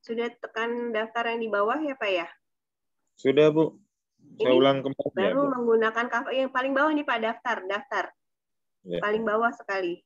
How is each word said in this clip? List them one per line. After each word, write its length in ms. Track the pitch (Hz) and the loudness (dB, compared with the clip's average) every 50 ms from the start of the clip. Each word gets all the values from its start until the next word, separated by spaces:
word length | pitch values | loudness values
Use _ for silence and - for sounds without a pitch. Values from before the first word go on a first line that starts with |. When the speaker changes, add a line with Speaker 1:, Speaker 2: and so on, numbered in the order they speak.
| _ - | _ -6
Speaker 1:
Sudah 160 | 233 233 233 233 233 _ | -6 -4 -4 -6 -6 _
tekan 480 | - - - 226 226 233 240 240 240 240 | -18 -12 -8 -6 -4 -4 -4 -4 -6 -4
daftar 320 | 220 214 226 220 - 233 233 233 | -4 -4 -4 -4 -6 -4 -4 -2
yang 80 | 226 233 | -4 -4
di 80 | 226 | -4
bawah 320 | 220 208 202 202 220 254 302 | -2 0 0 0 0 0 -2
ya, 160 | 311 285 269 | -4 -6 -6
Pak, 160 | _ 226 202 | _ -2 -2
ya? 160 | 190 175 170 - - _ _ _ _ _ _ _ _ _ _ _ _ _ _ _ _ | -2 -2 -4 -6 -14 _ _ _ _ _ _ _ _ _ _ _ _ _ _ _ _
Speaker 2:
Sudah, 400 | _ - 135 135 147 151 156 151 | _ 0 2 6 6 6 6 6
Bu. 240 | 156 160 - - - _ _ _ _ _ _ _ _ _ - - | 4 0 0 -2 -12 _ _ _ _ _ _ _ _ _ -20 -6
Saya 160 | - - - | -2 2 4
Speaker 1:
Ini 80 | - - | 6 6
Speaker 2:
ulang 240 | 135 - - 269 | 6 6 4 2
kembali 240 | 131 269 - - - | -2 -4 -6 -4 -6
ya, 240 | - _ - 202 202 | -6 _ 0 0 2
Speaker 1:
baru 120 | - 269 285 | 2 2 0
Speaker 2:
Bu. 80 | 269 262 | 0 0
Speaker 1:
menggunakan 500 | 247 240 233 226 226 220 220 220 233 240 247 | 0 2 4 4 4 4 2 0 -2 -4 -2
Canva. 200 | 233 233 269 - 240 | -2 -4 -4 -2 -2
Yang 160 | 262 262 262 | -2 -2 -2
paling 220 | - 254 262 269 269 | -2 -2 -2 0 0
bawah 160 | 269 294 311 | 2 2 2
nih, 160 | 302 294 294 | 0 0 -2
Pak, 120 | 277 247 226 | -2 -2 -2
daftar, 340 | 220 220 233 - _ 254 220 196 185 190 | -2 -4 -4 -4 _ -6 -6 -4 -4 -6
daftar. 340 | 202 214 - _ 220 190 170 - _ _ _ _ _ _ _ _ _ _ _ _ _ _ | -6 -6 -6 _ -6 -6 -6 -6 _ _ _ _ _ _ _ _ _ _ _ _ _ _
Speaker 2:
Ya. 160 | _ 185 175 170 | _ -8 -6 -4
Speaker 1:
Paling 240 | 185 208 214 220 | -2 -2 -2 -2
bawah 320 | 226 214 208 220 233 240 - | -2 -2 0 0 0 -2 -2
sekali. 480 | - - - 196 196 185 175 170 - _ | -4 -8 -6 -6 -4 -4 -6 -8 -10 _